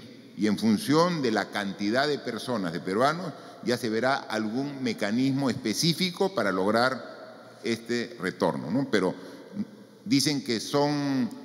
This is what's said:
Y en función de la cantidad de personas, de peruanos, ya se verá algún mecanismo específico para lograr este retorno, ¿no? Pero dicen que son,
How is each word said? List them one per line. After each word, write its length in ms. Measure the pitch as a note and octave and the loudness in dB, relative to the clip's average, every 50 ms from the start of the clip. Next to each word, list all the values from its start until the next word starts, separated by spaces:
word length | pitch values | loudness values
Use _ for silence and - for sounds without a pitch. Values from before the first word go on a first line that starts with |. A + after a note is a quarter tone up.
| - - - - - - - | -14 -16 -18 -20 -20 -16 -4
Y 120 | - G2 A2 | 0 2 2
en 100 | G2+ F2 | 2 4
función 640 | - A2+ G#2+ F#2+ - - C#3 D#3+ E3+ F3+ F3 D#3+ | 4 4 4 4 4 4 4 6 6 4 4 2
de 100 | C3+ A#2+ | 2 2
la 200 | G#2+ G#2+ F#2+ - | 2 2 0 0
cantidad 560 | - G#2+ G2+ G2 F#2 F#2 G2+ G2+ A2 B2+ C#3+ D3+ | -2 -4 -4 -4 -4 -2 0 2 2 2 2 2
de 100 | C#3+ C3+ | 0 -2
personas, 560 | - B2 A#2 G#2+ - - B2+ A2 F#2+ E2+ E2 | -4 -6 -6 -6 -4 -4 -2 -2 -2 -2 -4
de 60 | F2 | -4
peruanos, 540 | - F2 F#2 G#2+ B2+ C#3+ D#3 E3+ F#3 F3 - - - - - - - | -2 -2 2 4 4 4 2 0 -4 -8 -8 -10 -14 -18 -16 -8 -2
ya 140 | - B2 A#2 | -2 -2 0
se 120 | - A2+ | 0 -2
verá 260 | G#2+ A2+ A#2+ B2+ C#3 | 0 0 2 2 0
algún 680 | - - - - A2 A2 G#2+ G#2+ B2+ C#3 C#3+ C#3 C3+ | 0 -2 -4 -4 -2 -2 -2 -2 -2 -4 -4 -4 -4
mecanismo 680 | C3 A#2+ G#2+ - G#2+ G2+ G#2+ A#2+ C3 C3+ C3+ C3+ C#3 C3 | -2 -4 -2 -2 -2 0 0 2 2 2 2 0 0 0
específico 840 | A2+ B2+ - A2 G#2 - - E3 E3 - F#3 F#3 F3 - G3+ F#3+ F#3+ | -2 -2 -2 -2 -2 2 2 0 2 0 -2 -4 0 0 -2 0 0
para 180 | - A2 G2+ | 0 0 2
lograr 1080 | F#2 F#2+ F#2 G2+ G#2+ A2+ A#2+ C3 C3 A#2+ - - - - - - - - - - - - - | 2 2 2 4 4 4 4 4 2 -2 -6 -10 -14 -14 -16 -16 -16 -18 -18 -20 -18 -6 -2
este 540 | - A#2 A2 - - A#2+ A#2+ A#2 - - - | -2 -2 -2 -2 -2 -2 -2 -2 -4 -6 -4
retorno, 500 | F2+ F#2 F2 - G2+ F2 D#2 C2+ B1 C2+ | -4 -4 0 2 0 0 2 0 -2 -2
¿no? 160 | F#2 C#3 C#3 - | 0 0 0 2
Pero 240 | - G#2 F2+ - - - - - - - - - - G2+ G#2 - - - - - - - - | 2 2 2 2 0 -2 -8 -14 -16 -16 -16 -12 -8 -8 -8 -8 -10 -16 -20 -20 -20 -16 -2
dicen 360 | G2 A#2+ C#3 C3 D3+ D3 C#3 | 2 2 4 4 2 0 0
que 200 | - - A#2+ G#2 | 0 -2 -2 -2
son, 680 | - - - C#3+ C#3+ D3 D3 C#3+ C#3+ C#3 C#3 C3 B2 G#2+ - - - | -2 0 2 2 2 2 2 0 0 0 0 0 0 -2 -4 -8 -14